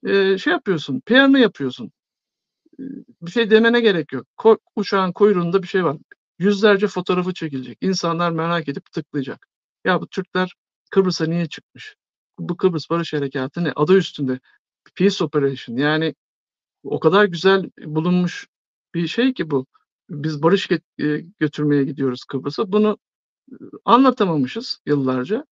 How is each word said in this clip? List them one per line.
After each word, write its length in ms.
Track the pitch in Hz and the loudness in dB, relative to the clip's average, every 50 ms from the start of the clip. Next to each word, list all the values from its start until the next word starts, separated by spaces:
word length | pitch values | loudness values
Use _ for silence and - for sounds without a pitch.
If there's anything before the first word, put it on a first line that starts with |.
| - | -2
e, 320 | 196 202 196 196 190 196 | 0 2 2 2 2 0
şey 160 | 190 - 294 359 | 0 0 0 -2
yapıyorsun, 480 | 330 _ 208 185 151 143 - 135 127 _ | 0 _ -2 -2 -2 -2 -6 -6 -8 _
P 100 | - 226 | 2 4
R'ını 240 | 262 277 277 269 269 | 6 6 6 6 6
yapıyorsun. 520 | 247 202 - - 143 131 123 - 113 - _ _ _ _ _ _ _ _ _ _ _ _ _ _ _ _ _ - | 4 2 2 -4 -8 -8 -8 -8 -16 -16 _ _ _ _ _ _ _ _ _ _ _ _ _ _ _ _ _ -16
E, 40 | - - - - - _ _ _ | -14 -14 -14 -16 -18 _ _ _
bir 100 | 165 170 | -14 -6
şey 180 | - 240 226 196 | -2 -2 2 4
demene 320 | 220 214 226 233 240 240 | 4 4 4 4 2 4
gerek 320 | 226 220 190 170 147 - - | 4 2 2 2 -2 -4 -8
yok. 120 | 127 - _ _ | -10 -10 _ _
Ko-, 220 | _ - 220 220 - _ _ _ | _ 4 4 4 4 _ _ _
uçağın 360 | - 202 - 208 196 190 185 | -6 -4 -2 0 0 0 -2
kuyruğunda 520 | 180 - 208 214 202 180 170 170 175 190 180 | 2 4 4 4 4 4 0 0 0 -2 -2
bir 40 | |
şey 180 | - - 190 180 | 0 -2 -2 0
var. 120 | 156 135 156 _ _ - _ _ _ _ _ | 0 -4 -4 _ _ -20 _ _ _ _ _
Yüzlerce 480 | 165 202 208 190 208 214 202 196 208 | 0 0 2 4 4 4 4 4 2
fotoğrafı 460 | 196 - 190 180 - 185 180 180 180 185 | -2 -2 -4 -2 -2 -2 -2 -2 -4 -6
çekilecek. 440 | - 170 156 143 131 127 123 - _ | -6 -8 -8 -8 -8 -10 -10 -12 _
İnsanlar 500 | - 190 190 180 - 170 165 165 175 170 | -4 -4 -2 -2 -2 -4 -2 -2 -2 -2
merak 360 | 165 160 160 170 175 170 156 | -2 -2 -2 -2 -2 -4 -4
edip 240 | - 139 - _ _ | -6 -8 -10 _ _
tıklayacak. 560 | _ 170 151 _ - 147 131 131 104 - _ _ _ _ _ _ _ _ _ | _ -10 -10 _ -6 -6 -6 -6 -10 -14 _ _ _ _ _ _ _ _ _
Ya 160 | 190 185 175 | 0 0 0
bu 60 | 175 | -2
Türkler 460 | - - - 185 _ _ 185 185 180 - _ _ _ _ _ _ _ | -6 -8 -8 -8 _ _ -4 -4 -4 -6 _ _ _ _ _ _ _
Kıbrıs'a 340 | - 196 196 185 175 - 160 | 2 2 2 2 0 -2 -2
niye 200 | 160 165 175 175 | -2 -2 -2 -4
çıkmış? 500 | 151 - - _ _ _ 123 - - _ _ _ _ _ _ _ _ _ - | -4 -8 -16 _ _ _ -20 -20 -20 _ _ _ _ _ _ _ _ _ -12
Bu 180 | 170 160 175 | -8 -8 -4
Kıbrıs 320 | - - 190 170 156 - _ | 0 0 0 0 0 -4 _
Barış 240 | 165 170 165 - - | -4 -4 -4 -4 -4
Harekatı 500 | 151 143 135 _ 139 131 139 _ 180 175 | -4 -4 -4 _ -6 -6 -6 _ -4 -4
ne? 80 | 151 - | -4 0
Adı 220 | - 151 156 190 | -2 2 4 4
üstünde 420 | 196 175 - - - 143 127 127 127 _ _ _ _ _ _ _ _ _ _ _ | 4 2 0 -6 -6 -4 -4 -4 -6 _ _ _ _ _ _ _ _ _ _ _
Peace 280 | - 180 202 190 - 180 | 2 2 2 2 2 -4
Operation. 540 | 147 - 151 139 139 139 123 - - 117 | -2 0 0 0 0 -2 -4 -10 -8 -4
Yani 380 | 123 143 147 151 156 160 160 147 _ _ _ _ _ _ _ _ _ _ _ _ _ _ | -2 0 0 0 0 -2 -4 -6 _ _ _ _ _ _ _ _ _ _ _ _ _ _
o 160 | - 147 143 | -8 -6 0
kadar 260 | - 160 170 202 208 | 2 4 4 4 4
güzel 440 | 196 170 160 160 190 196 196 180 - _ _ - | 2 0 0 2 2 2 2 0 -6 _ _ -14
bulunmuş 640 | 156 151 156 160 180 180 180 180 175 - - - _ _ _ _ _ _ _ _ _ _ | -6 -6 -2 0 0 0 0 0 -2 -4 -10 -16 _ _ _ _ _ _ _ _ _ _
bir 140 | 170 170 | -4 -4
şey 260 | 156 - - 240 269 254 | -4 -2 0 0 0 0
ki 180 | - 170 156 | -2 -4 -2
bu. 140 | 147 135 131 _ _ _ _ _ _ _ _ _ | -2 -4 -4 _ _ _ _ _ _ _ _ _
Biz 340 | 175 147 143 160 156 147 147 | -12 -6 -6 -6 -4 0 2
barış 240 | 165 190 190 - | 2 2 2 0
get-, 160 | - 185 160 _ _ _ - | -2 -4 -4 _ _ _ -6
e, 260 | 147 151 151 151 160 165 _ _ | -4 -2 -2 -4 -6 -12 _ _
götürmeye 440 | 165 147 - - 151 147 147 143 139 | -4 -4 -2 -2 0 2 2 2 0
gidiyoruz 400 | 147 143 147 139 131 123 127 - | -2 -2 -4 -4 -4 -4 -6 -10
Kıbrıs'a. 480 | _ - 131 - 143 147 - 226 190 | _ -10 -6 -6 -6 -6 -6 -6 0
Bunu, 260 | 185 208 214 214 208 - _ _ _ _ _ _ _ _ _ _ | 0 2 2 2 0 -4 _ _ _ _ _ _ _ _ _ _
e, 40 | - - - 98 - - _ | -20 -20 -20 -20 -20 -10 _
anlatamamışız 960 | - 202 247 269 262 247 - 214 185 165 147 131 127 - 226 254 - - _ _ | 2 4 6 6 4 2 2 0 0 0 -2 -2 -2 -4 -10 -10 -10 -14 _ _
yıllarca. 600 | 143 147 143 135 127 127 127 127 147 208 254 302 _ | -2 -2 0 0 -2 -2 -4 -4 -4 -4 -6 -6 _